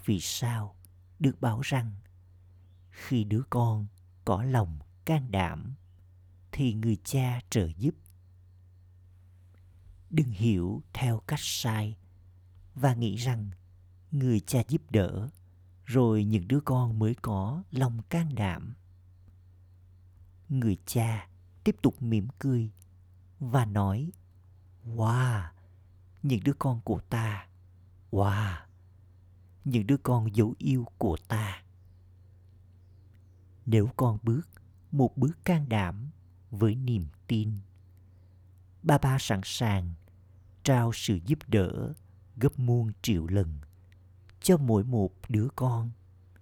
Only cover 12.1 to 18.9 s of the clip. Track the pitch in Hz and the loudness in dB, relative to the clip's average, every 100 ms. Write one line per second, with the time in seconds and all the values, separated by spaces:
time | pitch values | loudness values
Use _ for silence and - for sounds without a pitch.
12.1 | - - - - - - 135 135 117 113 | -20 -20 -20 -20 -20 -18 -2 0 2 -2
13.1 | 104 127 113 104 90 - - - - - | -2 -2 -4 -6 -12 -20 -20 -20 -20 -6
14.1 | 143 127 107 - 127 113 160 - 107 90 | -2 2 2 2 0 0 -4 2 2 2
15.1 | 95 120 - - - - - - 127 117 | -2 -8 -12 -20 -20 -20 -20 0 4 4
16.1 | 107 104 107 90 143 - 127 120 110 110 | 4 2 0 2 0 2 0 0 2 0
17.1 | 123 - 95 101 156 - 131 127 117 - | 0 -4 -2 -2 -6 -6 -2 -2 -2 -4
18.1 | 170 160 123 98 80 - - - | -2 -2 -2 -2 -4 -10 -16 -20